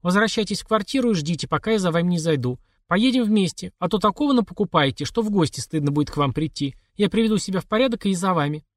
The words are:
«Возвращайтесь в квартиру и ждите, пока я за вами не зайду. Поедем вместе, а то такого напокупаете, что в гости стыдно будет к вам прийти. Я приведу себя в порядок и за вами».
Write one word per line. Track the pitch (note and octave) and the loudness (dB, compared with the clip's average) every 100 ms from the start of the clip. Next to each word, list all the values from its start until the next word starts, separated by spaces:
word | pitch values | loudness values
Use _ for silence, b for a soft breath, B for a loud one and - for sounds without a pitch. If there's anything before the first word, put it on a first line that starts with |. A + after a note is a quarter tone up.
«Возвращайтесь | F3 F#3+ A3 - G#3 G#3 | 2 2 2 0 -4 -6
в | - | -2
квартиру | A3 G3+ C4+ B3 | -2 0 0 2
и | |
ждите, | F#3+ D3 E3 - | 0 0 -4 -2
пока | D#3 - | -4 0
я | A3 | 0
за | F#3 | 2
вами | E3 F3 | 2 0
не | F3 | 0
зайду. | D#3+ D3 B2 B2 _ _ _ | 0 0 -2 -6 _ _ _
Поедем | F3+ B3+ B3+ | 2 4 2
вместе, | A3 G#3+ F#3+ - F#3 _ | 2 2 2 -4 -14 _
а | F3+ | -2
то | G#3 | 2
такого | G#3+ - D4 | 0 2 2
напокупаете, | B3+ G3+ - G3+ E3 C#3 - C#3+ | 2 0 -4 0 2 2 0 -4
что | - | -2
в | G#3+ | 0
гости | G3+ D3+ - | 2 0 -2
стыдно | - D#3+ C#3+ | -6 -2 0
будет | C#3+ D3 | 0 -2
к | D3+ | 0
вам | C#3+ | -2
прийти. | B2+ D#3 - C#3 - _ - | -2 -6 -4 -8 -8 _ -2
Я | G3+ | 0
приведу | G#3+ A3+ G#3+ | 2 2 0
себя | - F#3+ | -2 -6
в | - | -2
порядок | A3 C4 A#3 G3+ | 0 0 0 -2
и | |
за | F#3 F#3+ | 0 0
вами». | F3 C#3+ D3+ _ | 0 -2 -4 _